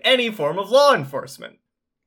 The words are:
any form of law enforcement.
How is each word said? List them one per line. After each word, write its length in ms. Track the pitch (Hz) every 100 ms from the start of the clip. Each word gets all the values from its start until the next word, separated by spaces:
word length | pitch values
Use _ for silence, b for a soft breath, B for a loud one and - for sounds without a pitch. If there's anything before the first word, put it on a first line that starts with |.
any 260 | 233 254 233
form 300 | 214 147 175
of 100 | 196
law 240 | 254 285
enforcement. 680 | 233 135 139 - - - - _ _ _ _